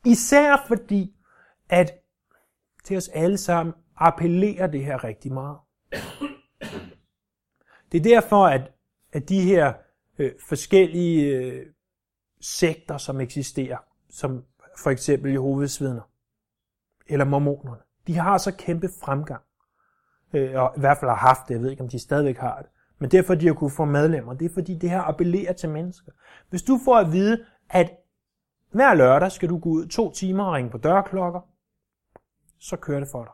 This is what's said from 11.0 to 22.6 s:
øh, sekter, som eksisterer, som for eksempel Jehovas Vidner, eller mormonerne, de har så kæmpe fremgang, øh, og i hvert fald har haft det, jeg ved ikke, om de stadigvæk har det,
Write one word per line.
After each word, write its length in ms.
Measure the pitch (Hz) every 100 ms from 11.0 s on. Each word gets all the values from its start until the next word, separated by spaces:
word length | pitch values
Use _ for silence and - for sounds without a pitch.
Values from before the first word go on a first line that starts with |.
| 175 165 143 131
øh, 300 | 127 127 151 _ _ _ _ _ _ _
sekter, 580 | - - 170 156 - 147
som 220 | - 135
eksisterer, 580 | 127 143 135 - 127 123 _ _ _
som 340 | - 139 127 - _ _ -
for 120 | 147
eksempel 420 | 131 - 139 139
Jehovas 480 | 135 131 135 143 -
Vidner, 300 | 139 120 - _ _ _ _ _ _ _ _ _ -
eller 180 | 147
mormonerne, 580 | 139 143 143 139 127 117 _ _ -
de 80 |
har 240 | 170 170 196
så 140 | 202
kæmpe 360 | 190 - 170 180 -
fremgang, 400 | - 139 151 131 _ _ _ _ _ _ _ _ _
øh, 300 | 147 135 131
og 100 | 127 -
i 40 |
hvert 180 | 139 143
fald 120 | 131
har 80 | 107
haft 300 | 127 131 -
det, 60 |
jeg 80 | 117
ved 80 | 127
ikke, 120 | 139
om 60 | 127
de 100 | 120
stadigvæk 400 | - 147 143 123
har 180 | 123
det, 140 | 113